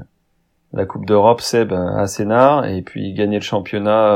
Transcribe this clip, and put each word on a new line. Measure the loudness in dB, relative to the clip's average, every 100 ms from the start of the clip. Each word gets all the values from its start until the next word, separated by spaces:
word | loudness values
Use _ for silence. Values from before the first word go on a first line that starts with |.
| -14 _ _ _ _ _ _
la | -6 -6
Coupe | -6
d'Europe, | 0 4 4 2
Seb, | 0 0 0
euh, | -2 -2 -2
à | -4
Sénart, | -4 0 4 4 4
et | 0 -6
puis | -8 -10 -8
gagner | -2 -2 -2
le |
championnat, | -2 -4 -4 -4 0 2 4